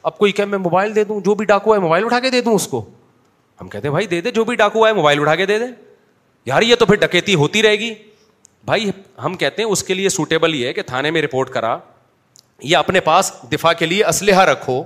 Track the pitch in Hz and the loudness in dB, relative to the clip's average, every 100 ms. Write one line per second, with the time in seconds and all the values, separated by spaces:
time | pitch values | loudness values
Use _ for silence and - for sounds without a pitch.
0 | 160 - 208 185 202 202 180 175 208 214 | -8 0 0 0 -2 -2 0 0 0 -2
1 | 208 214 185 208 208 202 208 208 170 165 | -2 -2 -2 -2 2 2 4 2 2 0
2 | 226 247 262 247 233 202 - 127 101 _ | 0 -2 0 0 2 0 0 -8 -8 _
3 | _ _ _ _ _ _ 92 104 135 147 | _ _ _ _ _ _ -16 -8 -4 -2
4 | 208 170 202 226 226 240 208 220 220 208 | -2 -4 -2 -2 -2 2 2 4 2 4
5 | 147 147 147 160 190 214 247 240 - _ | 4 4 2 0 0 -2 -4 -10 -20 _
6 | _ _ _ _ - 139 226 240 214 208 | _ _ _ _ -2 0 4 4 4 4
7 | 160 175 185 175 147 208 220 214 226 214 | 2 0 0 0 2 2 2 2 -2 -10
8 | - _ _ _ _ _ - 175 208 - | -18 _ _ _ _ _ -4 -2 -2 -8
9 | - - 139 180 143 - 220 185 - 185 | -16 -10 -10 -4 -4 -2 -4 -4 -2 -4
10 | 190 - 147 160 165 151 123 - - 127 | -2 -4 -2 0 0 -2 -4 -6 -8 -4
11 | 143 165 147 131 127 127 110 147 - _ | -2 -2 -2 -4 -4 -4 -4 -6 -10 _
12 | _ _ _ _ _ _ 131 165 - 185 | _ _ _ _ _ _ 0 0 2 0
13 | 160 170 190 - 123 147 165 170 160 190 | 2 0 0 -8 -8 -2 0 0 -2 0
14 | 190 160 196 185 180 135 - 127 | 0 0 2 4 4 2 -2 -6